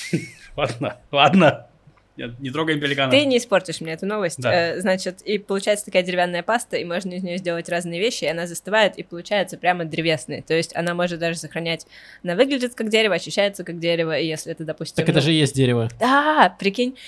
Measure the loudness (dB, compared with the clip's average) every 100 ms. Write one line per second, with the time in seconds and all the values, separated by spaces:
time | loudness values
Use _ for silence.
0 | -6 -4 -6 -16 -14 -4 -4 -2 -6 -8
1 | _ 4 6 8 6 4 -6 _ _ _
2 | _ -14 -12 -10 -8 -4 -2 0 0 0
3 | 4 4 4 2 2 0 0 -8 -8 -6
4 | -4 -2 -4 -2 0 2 2 -2 -2 -2
5 | -2 -10 -4 -4 -2 -4 0 0 2 0
6 | 2 0 0 0 -2 -2 -2 -6 -4 -4
7 | -6 -6 -6 -6 -4 -6 -4 -4 -4 -2
8 | -2 -2 -4 -4 -6 -8 -2 2 2 0
9 | -12 -12 -4 -2 -2 -2 0 0 -2 -2
10 | 0 -2 -4 -12 -2 -2 -2 -4 -4 -2
11 | -2 -2 -4 -4 -8 -8 -6 -6 -8 -20
12 | -20 -12 -6 2 2 2 -2 -4 0 2
13 | 4 2 -2 0 0 -2 -10 -4 -2 0
14 | 0 0 -2 -4 -8 -10 -8 -8 -6 -2
15 | 2 2 4 4 2 4 2 4 0 0
16 | 2 4 4 6 4 4 -4 0 -4 -4